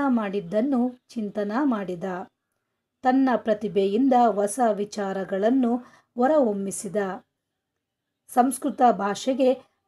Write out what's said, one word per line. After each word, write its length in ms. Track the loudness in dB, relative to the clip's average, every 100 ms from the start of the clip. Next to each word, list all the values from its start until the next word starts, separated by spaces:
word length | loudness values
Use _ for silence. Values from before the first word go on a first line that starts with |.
| 2
ಮಾಡಿದ್ದನ್ನು 920 | 0 -2 -4 -4 -2 0 0 -2 -4 _
ಚಿಂತನ 440 | -10 -8 -6 -4 -2
ಮಾಡಿದ. 420 | 0 -2 -4 -6 -6 -8 -10 _ _ _ _ _ _ _
ತನ್ನ 260 | 0 2 2 2
ಪ್ರತಿಭೆಯಿಂದ 760 | 0 -2 -2 0 2 2 4
ಹೊಸ 480 | 4 4 2 -2 0 0
ವಿಚಾರಗಳನ್ನು 1040 | 0 -4 -6 -6 -6 -4 -2 2 2 2 -2 -6 -20 _ -2
ಹೊರಹೊಮ್ಮಿಸಿದ. 800 | 2 4 2 0 -6 -8 -6 -4 -4 -8 -16 _ _ _ _ _ _ _ _ _ _
ಸಂಸ್ಕೃತ 540 | 2 2 0 -6 2 2
ಭಾಷೆಗೆ 640 | 4 -2 -4 -4 0 2 0 -6 _